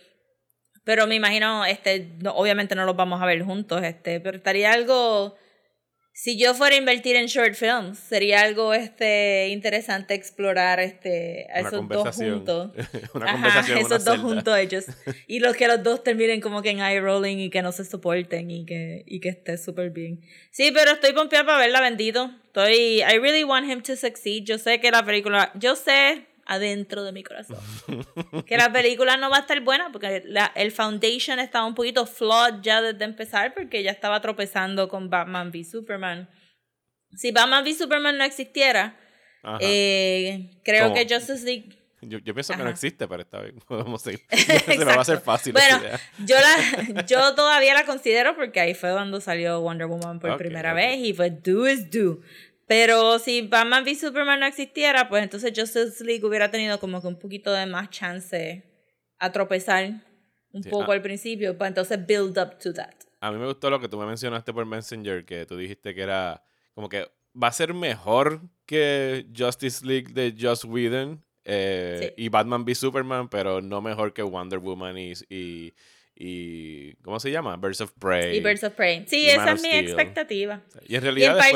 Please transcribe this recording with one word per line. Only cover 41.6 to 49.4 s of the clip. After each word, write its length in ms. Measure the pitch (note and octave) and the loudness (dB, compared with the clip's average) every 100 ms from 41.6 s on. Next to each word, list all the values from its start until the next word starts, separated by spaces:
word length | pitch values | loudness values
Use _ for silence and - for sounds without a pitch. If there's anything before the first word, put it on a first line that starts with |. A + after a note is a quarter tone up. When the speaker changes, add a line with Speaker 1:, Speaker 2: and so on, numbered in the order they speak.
| G#3+ - _ _ | -10 -20 _ _
Speaker 2:
Yo, 160 | A#2+ A2 | -14 -10
yo 140 | A2 | -8
pienso 200 | A2 C#3+ | -8 -6
que 60 | F3+ | -4
no 60 | B2 | -4
Speaker 1:
Ajá. 60 | |
Speaker 2:
existe, 340 | A#2 C#3 C#3 F#2 | -4 -6 -4 -8
pero 140 | F2+ | -8
está 180 | F2+ G2 | -12 -14
bien. 160 | G#2 A#2 | -14 -16
<laughs> 60 | - | -10
Podemos 340 | A2+ A#2 A2+ | -8 -6 -8
seguir. 180 | A#2+ G2+ - | -8 -10 -2
Speaker 1:
<laughs> 40 | |
Speaker 2:
Se 480 | A#3 - D#4 - F#3 | 0 4 4 4 2
me 60 | |
va 100 | D3 | 4
a 60 | B2 | 4
hacer 160 | B2+ D#3 | 4 0
Speaker 1:
Exacto. 60 | |
Speaker 2:
fácil 280 | - B2+ - | 2 0 2
Speaker 1:
Bueno, 240 | A#3+ C#4 C4 | 6 6 6
Speaker 2:
esa 60 | |
idea. 160 | G#2+ B2+ - - | 2 -10 -12 -10
Speaker 1:
yo 180 | G3+ C4 | 4 6
la, 680 | C#4+ D#4+ A#3+ C4 A3+ G3 | 8 6 4 -2 -4 -6
Speaker 2:
<laughs> 20 | F3+ | 2
Speaker 1:
yo 280 | B3+ C4+ | 4 4
todavía 400 | C4+ D4 D4 C4+ | 4 4 6 6
la 100 | C#4 | 4
considero 520 | D4 C4 A#3+ A3+ B3 D#4 | 2 -2 2 4 2 0
porque 240 | - F#3+ | -2 0
ahí 140 | E3+ | 0
fue 180 | F3 F3+ | 0 -2
cuando 280 | F#3+ G3 G3 | -2 -2 -6
salió 400 | F#3+ E3+ | -4 -2